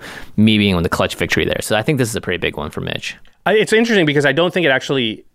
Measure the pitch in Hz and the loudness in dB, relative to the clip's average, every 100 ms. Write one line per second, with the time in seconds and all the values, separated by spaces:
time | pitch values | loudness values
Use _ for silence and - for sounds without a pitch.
0 | - - - - 110 107 101 87 85 - | -6 -16 -6 2 4 4 4 2 0 0
1 | 92 - 85 80 - - - 107 135 135 | -2 -2 -2 0 0 -2 -2 -2 0 0
2 | 113 95 101 87 80 - 76 - 87 - | -2 -4 -6 -4 -4 -6 -8 -8 -8 -8
3 | - - - _ 175 214 190 220 233 202 | -10 -14 -20 _ 0 2 4 2 4 2
4 | 151 143 139 135 175 185 156 131 - 139 | 2 2 2 2 0 0 2 0 0 -2
5 | 113 98 - | -2 -6 -14